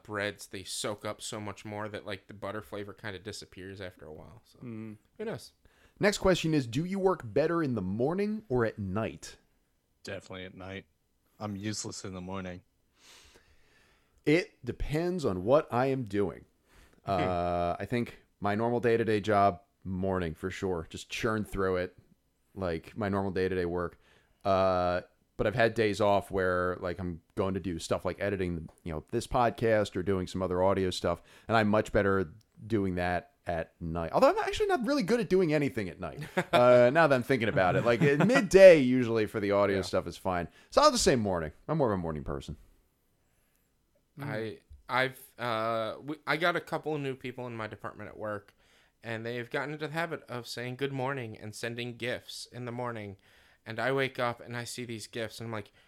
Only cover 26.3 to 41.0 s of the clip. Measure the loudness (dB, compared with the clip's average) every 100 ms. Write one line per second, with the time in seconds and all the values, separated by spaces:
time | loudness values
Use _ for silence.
26.3 | 0 0 2 0 -2 -6 -6 -6 -8 -8
27.3 | -2 -2 -2 -4 -6 -4 -2 -2 -4 -2
28.3 | -2 -2 -4 -8 -12 -8 -8 -4 -6 -2
29.3 | 0 0 2 2 2 2 -2 -2 -2 -2
30.3 | -4 -2 2 2 4 0 0 -2 -4 -8
31.3 | -16 -2 2 4 2 2 2 2 2 0
32.3 | -6 _ -20 -4 -2 0 -2 -2 -2 -6
33.3 | _ -6 -4 -6 _ -6 -4 -2 2 4
34.3 | 2 -2 -2 -2 0 0 -2 0 0 2
35.3 | 2 2 0 0 -4 -6 -8 -12 -10 -8
36.3 | -6 0 6 8 10 8 6 6 4 2
37.3 | 2 2 2 4 4 4 4 4 4 4
38.3 | 4 6 12 12 12 8 4 2 2 0
39.3 | 0 2 4 4 2 0 -2 -2 -4 -2
40.3 | -2 -2 -8 _ 4 6 6